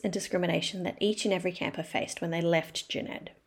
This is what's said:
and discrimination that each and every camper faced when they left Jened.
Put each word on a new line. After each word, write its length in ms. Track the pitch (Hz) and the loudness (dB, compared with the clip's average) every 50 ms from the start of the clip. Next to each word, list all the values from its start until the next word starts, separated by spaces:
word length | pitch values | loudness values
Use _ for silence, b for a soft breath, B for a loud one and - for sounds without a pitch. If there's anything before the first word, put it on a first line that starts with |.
| - | -2
and 80 | 202 | 0
discrimination 680 | 170 196 - - - 180 180 170 170 170 180 - - 185 | 0 -2 -2 0 0 2 4 4 2 2 0 -2 -2 -2
that 140 | 175 190 - - | -2 -4 0 2
each 240 | 202 208 214 - - | 2 2 2 2 2
and 100 | 214 190 | 2 2
every 180 | 180 185 180 | 2 2 0
camper 300 | 175 - - - - - | -2 -2 -2 -2 -2 -4
faced 380 | 156 - - - - - - - | -4 -2 -2 -2 -2 -2 -4 -4
when 100 | 175 170 | -2 -2
they 100 | 165 170 | 0 2
left 480 | 170 170 170 160 160 - - - - - | 4 4 4 4 2 0 -6 -8 -6 -6
Jened. 420 | - - - - - - - - - _ _ | -6 -6 -6 -6 -8 -10 -10 -14 -18 _ _